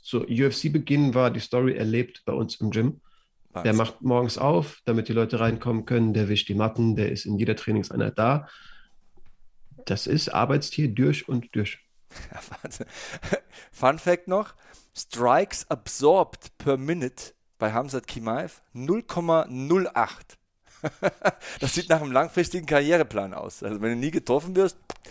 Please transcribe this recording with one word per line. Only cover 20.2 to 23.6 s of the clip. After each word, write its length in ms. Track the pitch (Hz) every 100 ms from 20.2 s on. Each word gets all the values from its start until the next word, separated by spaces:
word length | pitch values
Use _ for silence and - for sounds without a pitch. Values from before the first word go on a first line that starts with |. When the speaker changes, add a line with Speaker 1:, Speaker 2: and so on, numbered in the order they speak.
| - - _ _ _ -
Speaker 2:
<laughs> 80 | 156 - - - 196 - - -
Das 140 | 135
sieht 160 | - 180
nach 120 | 160
einem 120 | 147
langfristigen 520 | 127 160 - 170 175 151
Karriereplan 680 | 147 147 170 147 107 98
aus. 300 | 92 - -